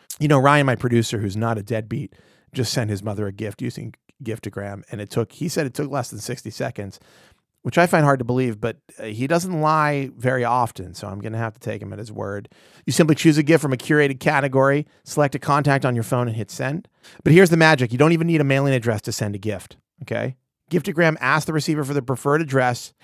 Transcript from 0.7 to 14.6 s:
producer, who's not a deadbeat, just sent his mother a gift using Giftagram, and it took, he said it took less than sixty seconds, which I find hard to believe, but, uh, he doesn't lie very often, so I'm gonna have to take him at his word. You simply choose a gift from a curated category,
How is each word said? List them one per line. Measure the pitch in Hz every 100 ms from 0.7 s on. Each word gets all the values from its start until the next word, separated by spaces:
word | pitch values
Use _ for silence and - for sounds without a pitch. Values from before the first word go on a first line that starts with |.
| 120
producer, | 123 117 113 113
who's | 101 101
not | 113 110
a |
deadbeat, | 98 113 110 127 101 _ _ _ _
just | - 117
sent | 135 107
his | 101
mother | 107 101 104
a |
gift | 98 104 101
using | 123 - 113 - _ -
Giftagram, | 110 107 104 - 101 101 -
and | 107
it | 104
took, | - 110
he | - 160
said | 175
it | 139
took | - 139
less | 139 120
than | 107
sixty | - 123 120
seconds, | - 127 113 101 - _ _ _ _ _ _
which | - 165
I | 175
find | 175
hard | 143 139
to |
believe, | 120 127 127 104
but, | 113 - _ -
uh, |
he | 113 110 135
doesn't | 170 185 170
lie | 151 156 151 143 131 120
very | 123 127
often, | 117 127 117 - 87
so | 90 101
I'm | 98
gonna | 107 113
have | 113
to | -
take | - 107
him | 104
at | 101
his | 110
word. | 107 101 101 - _ _ _ -
You |
simply | 120 160 147
choose | 165 151
a |
gift | 147 160
from | 147
a | 131
curated | - 151 143 131
category, | 160 147 139 131